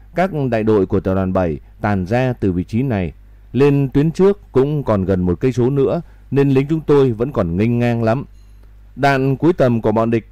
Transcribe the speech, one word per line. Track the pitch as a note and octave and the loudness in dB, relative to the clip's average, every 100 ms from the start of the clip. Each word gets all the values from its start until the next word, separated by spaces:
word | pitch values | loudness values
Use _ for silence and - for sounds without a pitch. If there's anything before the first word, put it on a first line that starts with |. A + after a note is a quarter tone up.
| - - | -10 -4
Các | F#3+ D#3+ C3 | -4 -2 -2
đại | A#2 | -2
đội | A2 G#2+ F#2 | 2 2 2
của | G2 | -2
tiểu | F#2+ F#2+ | 0 -2
đoàn | F#2+ | 0
bảy | F#2 F2 C#2+ - - | 0 -2 -4 -12 -8
tàn | G#2 G2+ F2 | -4 -2 -2
ra | A#2+ C3 | -2 -2
từ | A#2 G2+ | -2 -2
vị | F2 | -2
trí | E2+ A2 | -4 -4
này. | C3+ G#2 E2+ - - - - | -2 -4 -4 -10 -20 -20 -8
Lên | A#2+ C#3+ C#3+ C#3 | 0 2 2 0
tuyến | C#3 D#3+ | 0 0
trước | D#3+ F#3+ G3+ - | 2 0 0 -2
cũng | B2+ C#3 D3+ | 0 0 -2
còn | B2+ G#2+ F2+ | -2 -2 0
gần | F#2 | 0
một | F2+ F2 | 0 0
cây | C3 | -2
số | A#2+ A#2+ | 0 0
nữa, | C#3 B2+ D#3+ - - - | 0 0 -2 -8 -20 -4
nên | C3 C#3 | 0 2
lính | C3+ C#3 | 2 0
chúng | D#3+ | -4
tôi | D3+ C#3+ C3+ | 2 4 4
vẫn | A2 C3 | 0 -4
còn | C#3 F2+ E2+ | -2 -2 0
nghênh | A2+ A#2+ | 0 0
ngang | A#2+ A#2 | 0 0
lắm. | A2+ B2 F3+ - - - - - - - | 0 -2 -6 -18 -20 -20 -20 -20 -20 -2
Đạn | C#3 C#3 C3+ C3+ | 0 2 0 0
cuối | D#3 | 0
tầm | F3+ C3 A#2 | 2 2 2
của | A2 | 0
bọn | A2 A2+ | 0 0
địch | A#2 - | -2 -4